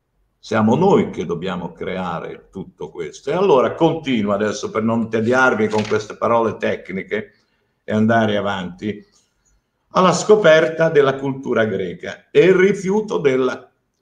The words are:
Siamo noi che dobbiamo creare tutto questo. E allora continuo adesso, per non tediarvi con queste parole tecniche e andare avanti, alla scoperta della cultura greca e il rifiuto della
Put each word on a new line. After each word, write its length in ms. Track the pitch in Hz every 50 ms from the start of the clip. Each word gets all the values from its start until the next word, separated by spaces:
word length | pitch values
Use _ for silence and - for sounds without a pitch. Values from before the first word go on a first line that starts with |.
| _ _ _ _ _ _ _ _
Siamo 340 | - - 110 110 107 110 123
noi 360 | 151 180 202 170 117 92 -
che 140 | - - 90
dobbiamo 460 | 80 87 78 90 92 92 90 85 82
creare 760 | - - 85 87 92 92 92 87 85 82 - - - - - _
tutto 400 | - 95 90 - - - - -
questo. 400 | - 87 80 73 - - - 135
E 40 | 151
allora 400 | 180 202 190 147 127 113 - -
continuo 580 | - 165 160 151 160 151 135 127 110 101 104
adesso, 380 | 101 98 107 104 101 - - 104
per 120 | - 110
non 260 | 107 113 113 117 110 110
tediarvi 600 | 113 113 107 113 127 131 131 127 120 107 110 104
con 180 | 107 110 104
queste 300 | - 110 104 - - -
parole 400 | - 101 110 117 117 113 107 95
tecniche 800 | - 117 107 95 - - - 92 95 90 - 104 107 107 - _ _ _ _ _ _ _ _ _ _ _
e 80 | -
andare 440 | 107 107 110 110 117 113 110 104 104
avanti, 680 | 101 98 101 98 95 90 87 - - - 107 101 - - _ _ _ _ _ _ _ _ _ _ _ _ _ _ _ _ _
alla 220 | - 180 185 180
scoperta 760 | 160 - - - 214 214 208 160 156 160 170 160 - - 165 160
della 260 | 151 147 135 135 135
cultura 500 | - 135 139 131 - - 123 120 113 113
greca 640 | 107 95 95 95 87 82 - - 98 - - _ _
e 80 | - 139
il 140 | 156 180 190
rifiuto 640 | 185 185 202 196 196 - 185 196 214 - - - -
della 520 | 147 135 131 131 131 123 117 - - - _ _ _ _ _ _